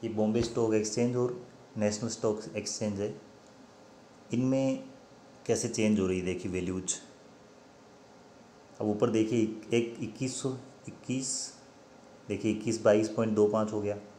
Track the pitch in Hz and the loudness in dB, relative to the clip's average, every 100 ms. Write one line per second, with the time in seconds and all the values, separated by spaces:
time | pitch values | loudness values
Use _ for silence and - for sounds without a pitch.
0 | 117 104 107 113 117 - 113 107 107 - | -4 0 2 2 0 0 2 2 0 0
1 | 120 123 123 123 - - - 107 104 104 | 0 2 -2 -2 -14 -20 -14 -2 -2 0
2 | 117 - 113 104 - 104 104 - 107 98 | -6 -2 -2 -2 -4 -8 -8 -4 -4 -2
3 | 104 - - - - - - - - - | -4 -6 -18 -20 -20 -20 -20 -20 -20 -20
4 | - - - 120 131 135 135 135 - - | -20 -20 -4 0 2 2 2 0 -6 -18
5 | - - - - - 110 123 - 107 104 | -20 -20 -20 -16 -2 0 0 2 4 4
6 | 95 92 90 90 98 92 90 92 92 - | 2 0 -2 -4 -4 -4 -2 -4 -4 -8
7 | - - - - - - - - - - | -10 -20 -20 -20 -20 -20 -20 -20 -20 -20
8 | - - - - - - - - 107 104 | -20 -20 -20 -20 -20 -20 -20 -4 -2 2
9 | 120 110 110 117 107 - - 120 117 - | 2 2 2 2 0 -2 0 0 0 -6
10 | 135 - 131 - 135 127 - - - - | -10 -6 -6 -4 -6 -6 -12 -18 -18 -16
11 | - 131 135 - - - - - - - | -6 -4 -4 -6 -8 -12 -20 -20 -20 -20
12 | - - - 101 113 110 - 107 113 107 | -20 -20 -6 -2 0 0 0 4 6 6
13 | 110 - 110 107 104 110 107 107 104 104 | 4 0 0 4 4 4 0 -2 -4 -6
14 | - | -10